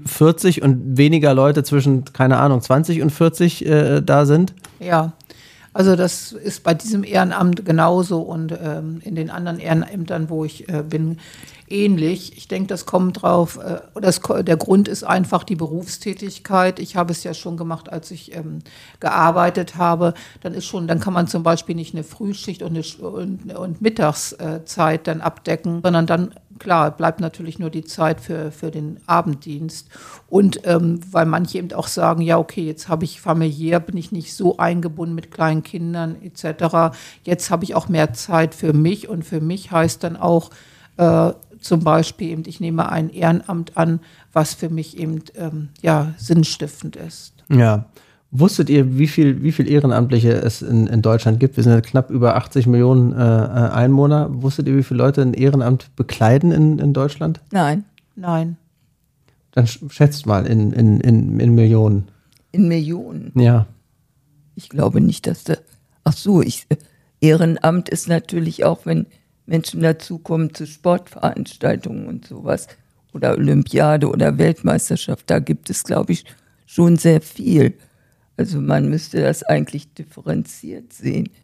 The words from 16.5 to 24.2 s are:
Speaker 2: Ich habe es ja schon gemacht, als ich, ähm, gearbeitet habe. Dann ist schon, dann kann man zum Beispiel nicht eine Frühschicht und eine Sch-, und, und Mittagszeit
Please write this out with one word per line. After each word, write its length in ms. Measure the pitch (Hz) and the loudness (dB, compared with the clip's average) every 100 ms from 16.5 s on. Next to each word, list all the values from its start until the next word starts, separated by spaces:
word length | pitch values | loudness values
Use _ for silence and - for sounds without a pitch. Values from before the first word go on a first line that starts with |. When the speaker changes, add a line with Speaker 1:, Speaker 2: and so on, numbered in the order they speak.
| 190 185 185 | 0 0 -2
Speaker 2:
Ich 160 | - - | -8 -4
habe 160 | 175 | -4
es 140 | 165 180 | -6 -10
ja 80 | |
schon 240 | 160 175 170 | -12 -10 -10
gemacht, 340 | 165 160 - | -8 -10 -12
als 180 | 170 - | -16 -14
ich, 240 | 170 - | -20 -18
ähm, 260 | 175 156 156 - - - - | -14 -12 -14 -16 -20 -20 -6
gearbeitet 760 | - 175 165 175 175 175 175 165 | -2 2 2 2 0 0 -6 -2
habe. 380 | 175 165 175 165 - - | -2 0 -2 -4 -12 -14
Dann 140 | - | -12
ist 100 | 180 | -10
schon, 240 | - 196 170 | -10 -8 -4
dann 140 | 165 | -4
kann 120 | 202 | -4
man 140 | 175 170 | -4 -2
zum 160 | 170 | -2
Beispiel 320 | 165 165 - 170 | 0 -2 -4 -10
nicht 180 | 156 | -8
eine 120 | 160 151 | -12 -12
Frühschicht 560 | - 202 202 - 175 | -10 -10 -8 -10 -10
und 80 | 170 | -8
eine 140 | 165 | -8
Sch-, 180 | 156 - | -8 -12
und, 520 | 180 190 180 185 - | -12 -10 -10 -10 -12
und 280 | - 180 160 | -12 -10 -4
Mittagszeit 1300 | 220 220 151 143 | -4 0 -2 -2